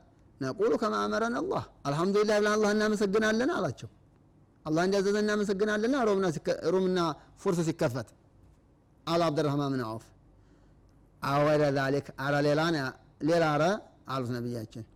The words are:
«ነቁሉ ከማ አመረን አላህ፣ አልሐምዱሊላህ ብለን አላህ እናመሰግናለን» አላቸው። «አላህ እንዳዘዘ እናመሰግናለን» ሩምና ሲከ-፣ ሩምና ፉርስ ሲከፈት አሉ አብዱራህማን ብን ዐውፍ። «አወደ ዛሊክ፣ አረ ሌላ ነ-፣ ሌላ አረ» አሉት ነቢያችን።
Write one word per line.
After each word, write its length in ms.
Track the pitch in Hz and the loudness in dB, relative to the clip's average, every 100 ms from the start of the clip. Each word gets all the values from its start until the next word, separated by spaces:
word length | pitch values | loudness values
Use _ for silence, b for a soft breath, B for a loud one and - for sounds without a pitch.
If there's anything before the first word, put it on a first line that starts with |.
| - _ - - | -18 _ -20 -10
«ነቁሉ 320 | 135 131 220 | -8 -2 0
ከማ 200 | 240 214 214 | 2 0 -2
አመረን 360 | 208 214 226 247 | -2 -2 -2 -2
አላህ፣ 280 | 349 - 110 - | -4 -6 -8 -10
አልሐምዱሊላህ 520 | - 147 180 202 214 208 | -6 -2 0 2 2 2
ብለን 160 | 208 | 2
አላህ 180 | 214 208 | 2 2
እናመሰግናለን» 800 | 214 214 208 208 208 220 220 262 | 2 0 0 0 2 2 0 0
አላቸው። 360 | 311 170 - 110 - - _ _ _ - _ | -2 -4 -6 -12 -20 -20 _ _ _ -20 _
«አላህ 180 | 156 156 | -4 0
እንዳዘዘ 320 | 185 202 190 208 | 2 2 2 0
እናመሰግናለን» 720 | 214 214 202 196 214 214 226 277 | 0 0 -2 -2 0 0 0 0
ሩምና 220 | 226 196 190 | 2 2 0
ሲከ-፣ 280 | 151 - - 156 | -2 -4 -4 0
ሩምና 300 | 185 185 185 170 143 B - | 0 2 0 0 -4 B -6
ፉርስ 220 | 196 175 | -2 0
ሲከፈት 440 | 165 - 156 127 113 - _ _ - - _ _ _ _ - | 0 0 -2 -2 -8 -16 _ _ -20 -20 _ _ _ _ -2
አሉ 140 | 170 | 2
አብዱራህማን 480 | 165 147 151 143 143 | 2 2 0 0 -2
ብን 120 | 135 | -2
ዐውፍ። 220 | 113 110 - - - - b b b b - - _ _ | -4 -8 -14 -20 -20 -20 b b b b -20 -20 _ _
«አወደ 400 | 135 143 147 151 147 | -2 2 4 4 4
ዛሊክ፣ 340 | 139 135 143 - - | 2 0 -2 -4 -8
አረ 160 | 135 143 | -2 0
ሌላ 200 | 147 147 165 | 2 2 2
ነ-፣ 200 | 160 131 - - _ | -2 -4 -8 -20 _
ሌላ 240 | 147 170 160 | 0 2 2
አረ» 160 | 147 165 214 - - - | 2 2 0 -6 -20 -8
አሉት 220 | 135 120 | -6 -4
ነቢያችን። 540 | 123 120 117 110 120 107 | -4 -6 -8 -10 -14 -18